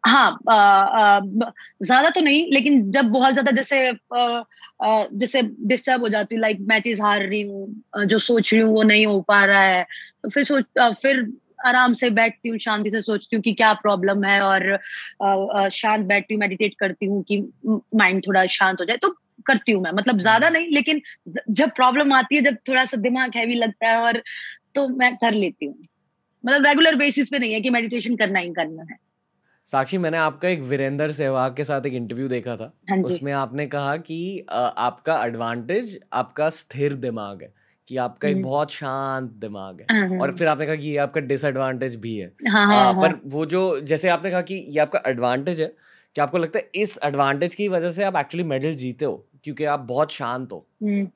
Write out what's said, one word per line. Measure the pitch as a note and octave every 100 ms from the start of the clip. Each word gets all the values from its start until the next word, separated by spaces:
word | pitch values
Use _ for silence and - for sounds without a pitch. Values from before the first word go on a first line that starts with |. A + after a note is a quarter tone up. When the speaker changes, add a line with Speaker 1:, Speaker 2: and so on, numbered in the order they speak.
| A#3
Speaker 1:
हाँ, | C4+ A3 - -
अ, | A3 G3+ G3 G3 A3+
अ, | G#3 G3+
ब-, | G3 G3+ A#3 - - _ F#3
ज्यादा | B3+ D#4
तो | F#4
नहीं, | D#4 D4 E4+
लेकिन | C#4 B3+ C#4 G3
जब | C4+
बहुत | A#3+ B3 C4
ज्यादा, | C4+ C4+
जैसे, | B3 C4 C#4 C4
अ, | A#3+ _ A#3+ A#3+ A#3 A#3 _ - _
अ, | G#3+ A3 G#3
जैसे | G3+ A#3+ C4 A3 -
डिस्टर्ब | G#3 B3 - B3+
हो | A#3
जाती | G#3+ G#3
हूँ, | A3+
like | A3 G#3
मैचेस | G3+ A3 A#3+ G#3+
हार | G#3 G#3
रही | G3 G#3
हूँ, | G3+ G3 G3 G#3+ _
अ, | G#3
जो | G3+ A3
सोच | - A#3 -
रही | A3
हूँ | A3
वो | A3
नहीं | G#3+ G#3 G#3+
हो | G3+
पा | F#3 G3+
रहा | G3 G3
है, | F#3+ F#3 F3 - - _
तो | -
फिर | C#4+
सोच, | C#4 C#4 A3 -
अ, | A#3+
फिर | G#3 C4+ C4+ A3 B3+ _ - B3
आराम | B3+ B3
से | A#3 B3
बैठती | G#3+ A3+ A3 A#3
हूँ, | A3+
शांति | A#3 G#3+ G#3+
से | A3
सोचती | G3+ G#3 - A3+
हूँ |
कि | A3+
क्या | G3+ A3
प्रॉब्लम | G#3 G#3 G3 F#3+ G3+
है, | G3 G3
और, | G3 F#3+ F#3 G3 - - - _
अ, | G3 G3 G3
अ, | G3+ G3
शांत | - A3 G#3+ F#3+
बैठती | G3+ G3
हूँ, | G#3+
मेडिटेट | G3+ D#3+ G#3 -
करती | G3 F3+ G3
हूँ | G3+
कि | F3 G3+ G3+ _ -
म-, | G#3+ _
माइंड | A3 F#3+ F#3+ F#3
थोड़ा | F#3 F#3
शांत | - F#3+ F#3
हो |
जाए, | F3 B3
तो | G4 F#4 _ _ B3
करती | B3+ -
हूँ | G#3
मैं, | F3
मतलब, | F#3+ G#3 G#3+
ज्यादा | A3 A3+ D#4
Speaker 2:
हम्म। | D#4+
Speaker 1:
नहीं, | E4+
लेकिन | D4 D4 D4+ - - -
ज-, | D#3+ -
जब | G#3 D4+
प्रॉब्लम | - B3+ B3+ C#4+
आती | C4+ A#3 D4
है, |
जब | C#4+ A#3 -
थोड़ा | C4
सा | B3+ B3
दिमाग | B3 B3+ B3+ A#3+
हैवी | A#3
लगता | A#3+ A3+ G#3+ A3+
है, | A3+
और | A#3 A3+ - - - - _
तो | - C#4
मैं | B3+ B3 B3
कर | A#3
लेती | G#3+ F#3 - C#3+
हूँ। | - - _ _ _ _ _ A#3+
मतलब, | C#4+ C#4+
रेगुलर | D4 D#4+
बेसिस | C#4+ C#4+ C#4 C4+
पे | C#4
नहीं | A#3
है | A3
कि | A#3
मेडिटेशन | A#3+ A3+ A#3+ A#3 A#3
करना | G#3 G3
ही | F3
करना | E3+ D#3 D#3+
है। | D#3+ - _ _ _ _ _ _ _
Speaker 2:
साक्षी, | C3+ C3 F#3+
मैंने | E3 E3
आपका | D#3 C#3+ F3+
एक | F3
वीरेंद्र | B2+ C3+ C3+ C#3 D3+
सहवाग | C#3+ C#3 C3 C3 C3
के |
साथ | C#3+ C#3 C#3
एक |
इंटरव्यू | B2+ A#2 A#2+ C3+
देखा | B2 B2 A2+
था। | A2+ _ -
Speaker 1:
हाँ | F#3+
जी। |
Speaker 2:
उसमें | F3 F3 C#3
आपने | C#3 C3+ C3+ D3
कहा | C#3+ C#3 D#3
कि, | D#3+ D#3+ F3+ G3 -
अ, | G#2+ B2 -
आपका | B2 B2 - D#3+
एडवांटेज | A#2+ A#2 A#2 A#2+ A#2 G3 A#3+ F#2 _
आपका | A#2+ A#2+ - D#3
स्थिर | D#3+ - B2+ C#3+
दिमाग | C#3 B2 A2+ G2+ G2
है, | - _ _ _ _
कि | B2+
आपका | B2 - D3
एक |
Speaker 1:
हम्म। | C#3+
Speaker 2:
बहुत | C3 C#3+ D3
शांत | - C#3+ C3+ C3+ C3+ B2+
दिमाग | A2 G#2+ G2+ F#2+ F#2
है। | - A3
Speaker 1:
हाँ, | F#3+
हाँ। | F#3
Speaker 2:
और | C#3 F3+
फिर | D#3+
आपने | C#3+ D3+
कहा |
कि | D#3 D3
ये | C#3+
आपका | C#3+ D#3
डिसएडवांटेज | C3+ C3+ D3 C3 C3 B2+ C3 A#2
भी | A2+ G#2+
है। | F#2 _ -
Speaker 1:
हाँ, | G#3 G3+
हाँ, | G#3 F#3+ F#3
Speaker 2:
अ, |
पर | F3+
Speaker 1:
हाँ। | F3 C#3+
Speaker 2:
वो | C#3+ D#3
जो, | F3+ F#3+ C#3+
जैसे | D3 D3+ F3+
आपने | E3+ F#3
कहा | F3+
कि | F3+
ये | F#3+ - D3
आपका | D3+ - -
एडवांटेज | B2 A#2+ B2+ C#3+ E3
है, | D#3+ - _ _ _
क्या | -
आपको | C#3+ F3
लगता | E3 F#3+
है | -
इस | F#3 G#3 -
एडवांटेज | D3 C#3+ C#3 C#3+ F3
की | - G#3
वजह | F3+ F3
से | E3+
आप | G3
actually | F3+ C#3 E3+
मेडल | E3+ C3+ D3
जीते | D3 B2+ B2
हो, | D3 E2+ _ C#3
क्योंकि | - C#3+
आप | D3+ C#3+
बहुत | A#2+ B2 C3+
शांत | - B2 B2+ C3
हो? | F2+ _ _
Speaker 1:
हम्म। | G#3 G3+ G3